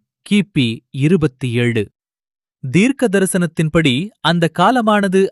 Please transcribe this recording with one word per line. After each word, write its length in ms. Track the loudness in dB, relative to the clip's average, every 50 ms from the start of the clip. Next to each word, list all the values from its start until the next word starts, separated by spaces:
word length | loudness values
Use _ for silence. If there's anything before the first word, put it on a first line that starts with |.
| _ _ _ _ -6
கிபி 520 | -2 0 0 0 0 -2 -2 -2 -2 -4 -8 _ _
இருபத்தி 600 | -6 -2 0 2 2 2 0 -2 -4 -4 -8 -4
ஏழு. 420 | -2 -2 0 0 0 -2 -4 -6 _ _ _ _ _ _ _ _ _ _ _ _ _ _ -8
தீர்க்க 440 | -2 0 2 2 2 0 -2 -2 0
தரிசனத்தின்படி 1040 | 0 0 -2 0 -2 -2 -4 -2 -2 -2 -2 0 0 0 2 2 0 -2 -4 -8 _ _
அந்த 240 | -4 -2 0 0 0 -2 0 0
காலமானது 640 | 0 2 2 0 0 0 0 0 0 0 0 0 0 0